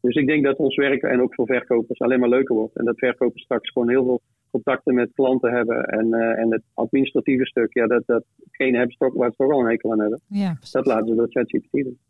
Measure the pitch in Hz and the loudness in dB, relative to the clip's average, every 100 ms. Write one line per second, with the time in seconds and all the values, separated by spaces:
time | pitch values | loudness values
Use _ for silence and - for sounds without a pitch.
0 | 123 123 135 151 139 135 143 135 139 135 | 0 0 0 2 0 0 -2 0 0 0
1 | - 123 123 - 120 127 - 120 117 - | 0 0 0 -2 -2 -2 0 -2 -2 -2
2 | 123 131 123 127 135 113 110 - 117 117 | 0 2 2 2 2 0 -2 -4 -4 -2
3 | 127 117 123 - - 120 - - 120 127 | -2 0 -2 -2 -6 -6 -4 -4 0 2
4 | 127 123 _ _ _ 127 113 131 - 127 | 2 -2 _ _ _ -6 -4 -4 0 0
5 | 120 - 135 131 120 120 113 117 - 110 | 0 0 0 2 0 0 0 -2 -2 -2
6 | 113 113 113 110 113 113 _ - 117 135 | 0 0 0 0 0 0 _ -6 -2 0
7 | 135 139 139 131 127 - 113 - 113 120 | 0 0 0 0 0 0 -2 0 2 0
8 | - 117 - _ - - 131 123 123 - | 2 -2 -2 _ -20 -4 0 0 0 0
9 | 135 117 120 - 135 147 117 113 107 110 | -2 0 -2 0 0 2 2 0 0 0
10 | 107 113 _ 202 196 156 - 170 175 113 | 0 -4 _ -4 -2 -4 -6 -2 0 0
11 | 110 113 117 131 117 - - 143 131 123 | 0 0 0 -2 -2 -4 -4 -6 -6 -8
12 | _ | _